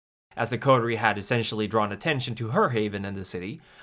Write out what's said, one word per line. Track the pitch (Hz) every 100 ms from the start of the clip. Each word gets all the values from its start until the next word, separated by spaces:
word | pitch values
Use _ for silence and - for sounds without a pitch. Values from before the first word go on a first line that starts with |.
| _ _ _ -
As | 117
the | 113
coterie | 135 131 117 113
had | 117 101
essentially | 95 120 110 110 107
drawn | 110 104
attention | 101 165 143 123 113
to | 113
her | 156 196
haven | 117 107 101 101
in | 98
the | 92
city, | 90 92 160 - -